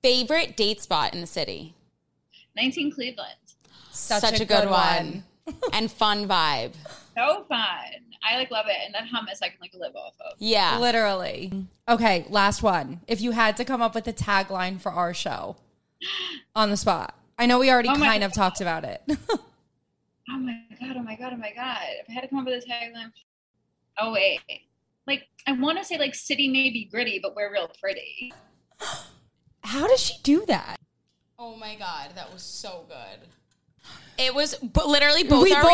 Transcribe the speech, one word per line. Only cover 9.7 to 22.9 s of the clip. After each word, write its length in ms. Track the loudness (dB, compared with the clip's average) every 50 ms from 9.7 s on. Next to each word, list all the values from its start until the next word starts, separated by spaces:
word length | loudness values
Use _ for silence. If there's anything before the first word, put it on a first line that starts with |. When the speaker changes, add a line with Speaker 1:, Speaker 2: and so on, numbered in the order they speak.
| _
Speaker 2:
live 200 | -12 -12 -10 -10
off 180 | -12 -16 -16 _ _
of. 120 | -16 -16 -14 _
Speaker 1:
Yeah. 380 | 0 2 4 4 4 4 4 2
Speaker 3:
Literally. 720 | 2 2 2 4 2 2 0 0 -4 -6 -8 -8 -8 -8 -8 -8 -8 -10 _ _ _ 2
Okay, 360 | 2 4 4 4 2 2 0 0
last 340 | 2 4 4 4 2 2 2
one. 380 | 2 2 2 -2 -4 -10 -14 -6 -6
If 120 | -4 -2
you 100 | -2 -2
had 260 | 2 4 4 2 2 0
to 80 | -2
come 160 | -2 0 0
up 120 | 0 0 -2
with 120 | -2 -6 -6
a 60 | -6
tagline 680 | -6 -2 2 2 2 2 0 -2 -4 -2 -4 -4 -6
for 100 | -6 -4
our 220 | -2 0 0 0 -2
show 420 | -4 -4 -4 -4 -6 -8 -10 -12 _ _ _ _ _ _ _ _ _
<gasps> 540 | -12 -10 -8 -8 -8 -8 -10 -12 _ _ _
on 140 | 0 2 2
the 60 | 2 0
spot. 380 | 2 2 0 0 -2 -8 -12 _ _ _ _ 2
I 80 | 4 6
know 100 | 6 6
we 140 | 6 6
already 180 | 6 6 6 4
Speaker 2:
Oh 60 | 2
my 100 | 4 4
Speaker 3:
kind 180 | 4 4 2 0
of 80 | 0
Speaker 2:
God. 40 | 0
Speaker 3:
talked 260 | 2 2 2 2 0
about 220 | -4 -2 -2 -4 -4
it. 180 | -8 -10 -10 _ -4
<laughs> 100 | -4 -4 -2 -2 -4 -4 -4 -10 _ _ _ _ _ _ _ _ _ _ _ _ _ _ _ -12
Speaker 2:
Oh 80 | -8 -6
my 200 | -6 -6 -8 -10 -12 _ -18 -16
God, 160 | -12 -10 -10 -10
oh 60 | -8
my 120 | -10 -10 -10
God, 160 | -10 -10 -10
oh 40 | -8
my 140 | -10 -10 -10
God. 260 | -8 -8 -8 -6 -6 -8 -8 -10 -10
If 100 | -12 -12
I 40 | -10
had 80 | -10
to 60 | -8 -4
come 100 | -4 -4
up 60 | -2
with 180 | -2 -4 -6 -6
a 20 |
tagline. 460 | -8 -8 -8 -8 -10